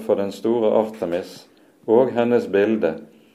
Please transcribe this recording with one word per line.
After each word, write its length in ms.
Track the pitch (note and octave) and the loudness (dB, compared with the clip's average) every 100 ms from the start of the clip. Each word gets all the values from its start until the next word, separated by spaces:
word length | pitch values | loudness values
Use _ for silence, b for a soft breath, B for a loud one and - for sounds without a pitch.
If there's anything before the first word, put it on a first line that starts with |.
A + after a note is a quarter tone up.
for 160 | - - | -2 -2
den 140 | G2 F#2+ | -2 -4
store 320 | A2+ A#2 G#2+ A2 | -2 0 2 2
Artemis 680 | A2 - F2 F2 - - - b b b - | 0 -4 -4 -4 -6 -16 -20 b b b 2
og 240 | A2+ B2+ | 2 2
hennes 320 | A2+ A#2+ A#2+ | 0 2 0
bilde, 460 | F#2+ G2 G#2+ A2+ E2 D2+ - B B | 2 0 2 0 -2 -4 -12 B B